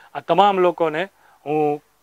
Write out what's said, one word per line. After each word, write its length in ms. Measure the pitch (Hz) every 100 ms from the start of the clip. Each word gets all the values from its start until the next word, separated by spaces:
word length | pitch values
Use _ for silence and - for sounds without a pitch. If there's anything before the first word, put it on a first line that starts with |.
| -
આ 60 | -
તમામ 400 | - 170 202 190
લોકોને 500 | 180 165 165 151 190 _ _ _ -
હું 380 | 151 151 147 _ _